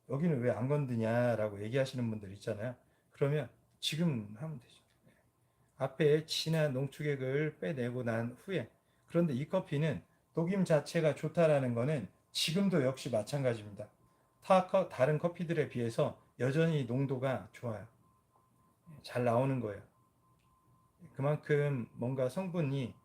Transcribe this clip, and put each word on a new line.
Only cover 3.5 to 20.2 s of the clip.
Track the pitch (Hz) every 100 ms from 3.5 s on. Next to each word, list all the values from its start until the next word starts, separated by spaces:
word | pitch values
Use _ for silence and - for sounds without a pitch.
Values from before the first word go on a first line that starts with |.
| _ _ _
지금 | - 151 170 123 104 107
하면 | 156 147
되죠. | - - _ _ _ _ _ _ _ _ _ _
앞에 | 135 - 151 151 156
진한 | - - 160 151
농축액을 | 131 139 - 151 139 131 139 156 151
빼내고 | 180 151 123 123
난 | 117 113 117 123
후에, | - 185 113 _ _ _ _
그런데 | 165 175
이 | 123 151
커피는 | 190 185 143 156 117 - _ _
녹임 | - 170 196 180
자체가 | 156 - 170 156 139
좋다라는 | 156 175 165 143 127
거는 | 117 127 156 101 _ _
지금도 | - - 160 196 175
역시 | 127 131 -
마찬가지입니다. | 117 104 143 131 113 104 98 104 _ _ _ _ _
타-, | - 185 185
커-, | 196 180
다른 | - 131 151
커피들에 | 175 170 170 165 127
비해서 | 123 117 113 139 - _ _
여전히 | 123 139 165 156
농도가 | 123 123 139 131 135 120 92
좋아요. | - 123 107 - _ _ _ _ _ _ _ _ _ - 151
잘 | - 123
나오는 | 120 117 135 135
거예요. | 110 101 - _ _ _